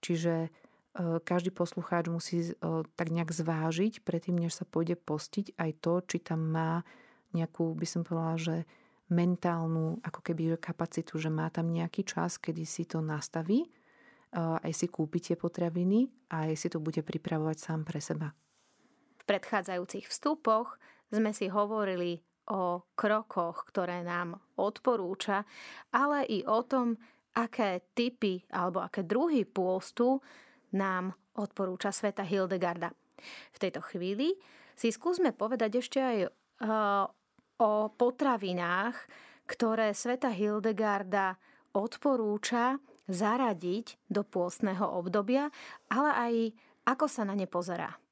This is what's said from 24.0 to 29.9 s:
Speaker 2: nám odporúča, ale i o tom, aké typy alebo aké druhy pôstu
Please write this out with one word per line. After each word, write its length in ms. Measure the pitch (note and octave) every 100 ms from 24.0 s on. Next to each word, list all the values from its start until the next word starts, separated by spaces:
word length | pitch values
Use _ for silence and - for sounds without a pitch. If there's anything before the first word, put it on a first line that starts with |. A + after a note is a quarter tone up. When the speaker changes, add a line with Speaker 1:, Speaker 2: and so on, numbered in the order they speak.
Speaker 2:
nám 360 | F3 F3 F3 F#3+ _ -
odporúča, 880 | G3+ - - A#3 F3+ F#3+ - G3 G#3 - - - -
ale 320 | - C#4+ D4 C#4
i 160 | G#3 -
o 160 | A3
tom, 320 | B3 C4+ A#3+ A3+ - _ _ -
aké 560 | A#3 - G#3 F3+ _
typy 520 | - A#3+ B3 G#3 F#3 _
alebo 280 | - F3+ F3+
aké 200 | F3+ -
druhy 400 | E3+ G#3 E4+ D4
pôstu 760 | G3 - F#3 F#3 -